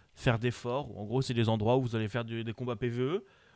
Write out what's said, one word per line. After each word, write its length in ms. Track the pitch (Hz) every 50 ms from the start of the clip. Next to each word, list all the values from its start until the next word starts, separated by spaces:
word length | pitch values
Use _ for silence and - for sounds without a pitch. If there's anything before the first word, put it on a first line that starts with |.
| _ _ _
faire 260 | - - 135 117 110
des 120 | 113 123
forts, 400 | 120 - - 120 120 143 143 120
ou 80 | 101 98
en 60 | 107
gros, 160 | 104 117 131
c'est 120 | 135 - 123
des 140 | 117 113 107
endroits 300 | 113 110 104 113 123 135
où 40 | 131
vous 120 | 117 117
allez 140 | 113 107 104
faire 160 | - 120 117
du, 180 | 113 117 113 113
des 100 | 113 107
combats 220 | - 127 123 120
P 140 | 101 127 120
V 120 | 117 123
E, 240 | 127 135 170 208 - - _ _ _ _ _